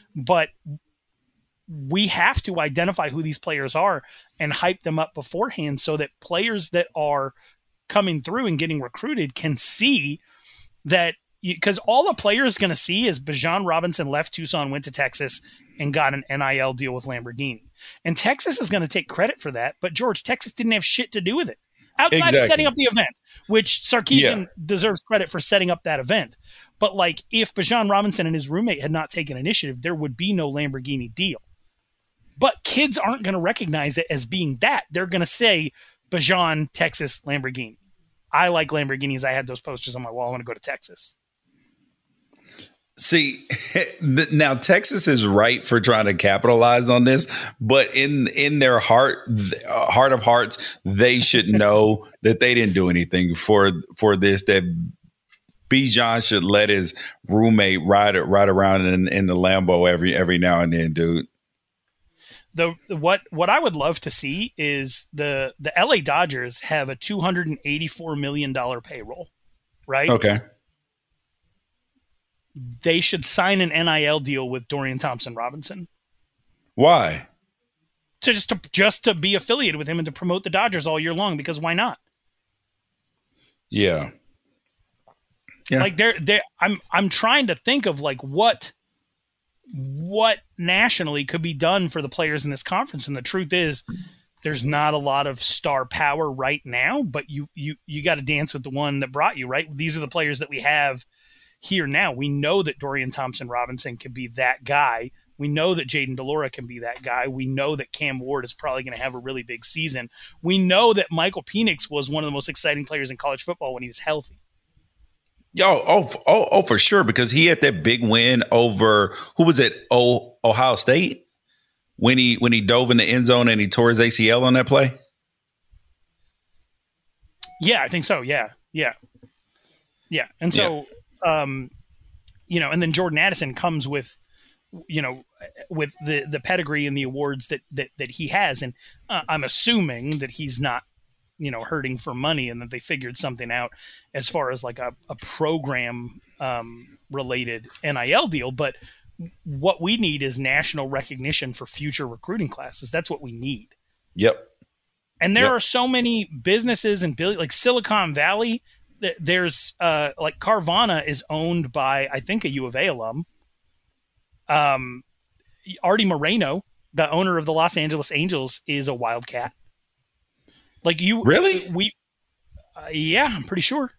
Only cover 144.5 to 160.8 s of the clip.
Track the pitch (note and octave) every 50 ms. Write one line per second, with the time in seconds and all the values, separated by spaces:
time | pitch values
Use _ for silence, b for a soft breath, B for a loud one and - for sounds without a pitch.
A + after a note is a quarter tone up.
144.5 | C3 A#2+ C3 B2 A2+ C3+ B2+ A#2+ - _ _ - D3 - - - - - D#3+ D3+
145.5 | E3 D#3+ C3+ C#3 C3+ B2 A#2+ A#2+ A#2+ A#2+ A#2+ A#2+ - - _ _ _ - C#3+ C3
146.5 | B2 A#2 A#2 A#2 A2+ A#2 B2+ - - _ _ _ C3+ C#3 C3 B2 B2 B2+ B2 A#2
147.5 | A#2 A2+ A2+ - - - - D3+ C#3+ B2+ A#2+ C3 E3 B3 D#4+ A3 E3 C#3 A#2+ C3
148.5 | C3 A#2+ D3 C3 - - b b b b b b - - E3 E3+ _ _ - E3+
149.5 | C#3+ C3+ D3+ F#3+ F#3+ - E3 F#3+ A#3 A#3 G#3+ E3 D3+ C#3+ C#3 C3+ B2 B2+ C3+ C3
150.5 | C#3 D3 D3 - - D3+ C3+ C3+ C#3 C3+ C3 - C#3 B2+ C3 C#3+ D3 - C#3+ B2+
151.5 | A#2 - B2+ - - - C#3+ D3 C3+ - C#3+ A#2+ A#2 A2+ - - G3+ A#3 E3+ B2+
152.5 | - - C#3 B2+ - - - A2 A2 E3 E3+ - D#3 C#3 C#3+ B2 A2+ A#2 B2+ C#3
153.5 | C3+ G#2+ - _ _ _ _ _ _ _ _ _ - E2+ G2+ A2+ - - - _
154.5 | _ _ _ _ _ _ _ _ _ _ _ _ _ - E3 F#3 G3+ A#3 B3+ C4
155.5 | B3+ A3+ - - - B3+ B3 C4 B3+ B3 A#3+ A#3 A#3 A3 G3+ - D#3 B2+ A2+ F3
156.5 | G3+ A#3 A3+ B3 A3+ - - G#3+ G#3 F#3 F3+ D#3+ A#2+ A#2 E3 F#3+ G#3 E3 E3 C3
157.5 | - - - B3 B3 B3 G3 - G#3+ G#3 F#3 D#3+ C#3+ C#3+ D3+ F3 G3+ G#3+ A#3 A#3
158.5 | A3+ B3 _ _ _ _ _ _ _ - G3+ F3+ E3 - D#3+ D#3 F3+ F#3 F3+ E3+
159.5 | D3 - - - - - F3+ E3+ D#3 D3+ D3 C#3+ - - D#3+ D#3 - - - G3
160.5 | A3 G#3 D#3+ E3 F3 G#3